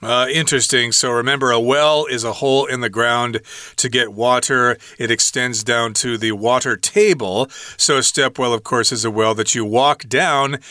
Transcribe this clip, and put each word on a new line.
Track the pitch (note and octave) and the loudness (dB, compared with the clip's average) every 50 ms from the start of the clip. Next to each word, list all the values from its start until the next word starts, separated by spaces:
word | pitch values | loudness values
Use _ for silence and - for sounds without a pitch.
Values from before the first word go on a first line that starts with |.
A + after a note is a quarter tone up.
| - | -4
Uh, | A2+ A#2+ B2 B2+ C3 C#3+ | -2 0 0 0 2 0
interesting. | D#3+ D#3 - D3 C3 A#2+ - C#3 B2 A#2+ A#2 | -2 0 0 0 0 0 2 0 0 0 2
So | A2+ - - B2+ | 0 0 0 0
remember, | A#2+ A#2+ A#2+ B2+ C#3 C#3 C3 B2 | 0 0 0 0 0 0 2 2
a | A#2+ A#2 | 2 2
well | A#2 A#2+ C3+ D3 D3+ D3+ D3+ D3+ D#3 | 2 2 2 4 4 4 4 2 0
is | D3 B2+ A#2 A2+ | -2 -4 -4 -4
a | A#2 G#2 - | -6 -6 -2
hole | C#3+ C#3 C3+ C3+ C#3 | 0 2 2 2 2
in | - B2+ B2 | 0 -2 -4
the | A#2+ A2 | -4 -4
ground | F#2+ A2+ A#2 A#2+ A#2 A#2+ A#2+ A#2+ A2+ G#2+ - - - - - - - | -2 0 0 2 2 0 0 -2 -4 -6 -8 -10 -16 -18 -18 -10 -6
to | - - | -6 -4
get | B2 A#2 B2 A#2+ G#2+ | 0 0 0 0 0
water. | G2+ G#2 A#2 B2 B2+ B2 - - C#3 B2+ B2 B2 A#2+ - - - - | -2 -2 2 2 2 2 2 0 0 2 2 2 0 -2 -8 -18 -10
It | - B2 A2 | -8 -2 -2
extends | A#2 - - - - C3 B2 B2 A#2+ G#2+ G#2+ | 0 0 0 -2 -2 -2 -4 -2 -4 -4 -2
down | A#2+ A#2+ A#2 A#2 A#2 G#2+ - | 0 0 0 0 -2 -2 -4
to | - B2 A#2 | -4 -4 -4
the | G#2+ A2+ A2 | -2 -2 -4
water | G#2+ G2+ G#2+ A#2 B2 B2+ - C3+ A2+ | -4 0 0 2 2 2 0 -2 -4
table. | - - - - G#3 G#3+ G#3+ F3 C3+ A2 F#2+ F#2 A2 C3 - - - - - - | -4 -4 -2 2 2 4 4 2 0 -2 -2 -2 -2 -2 -2 -6 -14 -18 -18 -4
So | - - - C#3+ | 0 2 2 2
a | C3+ | 2
step | A#2+ - - D3 C#3 C3 - - | 0 0 0 0 0 0 0 -2
well, | B2+ A#2+ | 0 0
of | A#2+ A2 - | 0 -2 -2
course, | - C3 A#2+ A2 - | -2 -2 0 0 0
is | C3+ A2+ G#2+ | -2 -2 -4
a | A#2 | -2
well | G#2 A2 A2 A2 A2 | 0 2 2 2 2
that | G#2+ G#2+ - - | 0 -2 -2 -2
you | A#2+ A2 | -2 -2
walk | G#2 A2 B2 C3+ C#3+ C#3 - - A2+ | 0 2 2 2 2 2 0 -4 -2
down | B2 C#3 F#3 E3+ D3 C#3 C#3 C#3 C#3+ C#3 - - | 0 0 0 2 0 0 0 -2 -4 -8 -10 -16